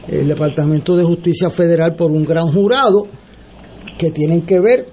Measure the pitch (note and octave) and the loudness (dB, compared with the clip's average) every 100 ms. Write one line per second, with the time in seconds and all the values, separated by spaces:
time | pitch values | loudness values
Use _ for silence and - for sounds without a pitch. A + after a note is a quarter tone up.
0 | - D3 C#3 D#3 D3+ D3 D3+ D3+ D#3+ F3+ | -6 -2 -2 -2 -2 -2 0 0 0 0
1 | E3+ E3+ F3 D#3+ F3 - E3+ E3 E3 D#3+ | 2 0 -2 -2 -2 0 2 2 0 0
2 | E3 D#3 D3+ E3 E3 F3 G3+ C4 B3 G3 | 0 0 0 0 0 0 2 2 2 2
3 | G3+ - - - - - - - - - | 0 -14 -20 -20 -20 -20 -20 -20 -20 -6
4 | E3 D3+ D3+ E3 E3 F#3 G#3 B3 - | -4 -2 0 0 2 2 2 2 0